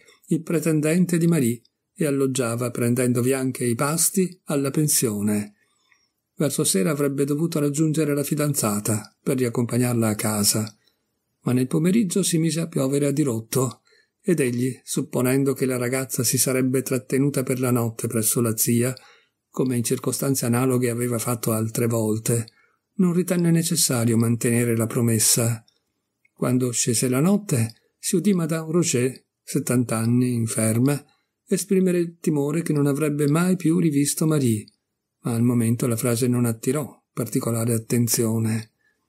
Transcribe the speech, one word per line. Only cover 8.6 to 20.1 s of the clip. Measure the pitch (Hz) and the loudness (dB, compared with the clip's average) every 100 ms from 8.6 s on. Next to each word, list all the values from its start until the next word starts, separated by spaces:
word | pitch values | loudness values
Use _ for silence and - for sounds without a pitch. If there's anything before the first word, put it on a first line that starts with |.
| 110 104 107 107 - _ | -2 -2 -2 -4 -6 _
per | - 131 | -4 -2
riaccompagnarla | 123 120 117 120 123 120 110 | 0 0 -2 0 0 2 0
a | 107 | 0
casa, | 110 107 101 110 107 - _ _ _ _ _ _ - | -2 0 0 0 -4 -8 _ _ _ _ _ _ -2
ma | |
nel | 127 127 | 0 0
pomeriggio | 160 165 220 190 202 | 0 2 2 2 0
si | 175 165 | 0 0
mise | 160 156 | 0 -2
a | 165 | -4
piovere | 147 135 143 143 | -2 0 0 0
a | |
dirotto, | 139 143 113 113 131 127 - _ _ _ _ | 0 0 -2 -2 -2 -2 -4 _ _ _ _
ed | - 160 | -2 0
egli, | 131 120 127 120 | 0 0 -4 -6
supponendo | - - 135 135 127 135 139 | -6 -6 -4 -2 2 2 0
che | 127 127 | 0 -2
la | 123 | -2
ragazza | 123 135 131 - | -2 -4 -4 -2
si | 117 127 | 0 0
sarebbe | 139 127 131 131 | 0 0 0 0
trattenuta | 127 131 - 135 143 139 | -2 -4 -2 0 0 0
per | 127 127 | -2 -2
la | 127 | 0
notte | 123 117 110 113 | 0 0 -4 -4
presso | 117 107 135 | -2 -2 0
la | 117 110 | 0 0
zia, | - 117 123 123 - - _ _ _ - | 0 0 0 -4 -14 -20 _ _ _ -4
come | 131 123 | -2 -2
in | 113 | -2
circostanze | 127 - | -2 -2